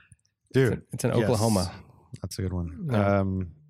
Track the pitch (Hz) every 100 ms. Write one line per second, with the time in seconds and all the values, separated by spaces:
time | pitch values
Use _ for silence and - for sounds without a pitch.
0 | _ _ _ _ _ 131 131 92 - -
1 | 123 117 107 117 113 101 92 - - -
2 | _ - 92 - 95 90 82 85 170 113
3 | 101 101 95 95 90 -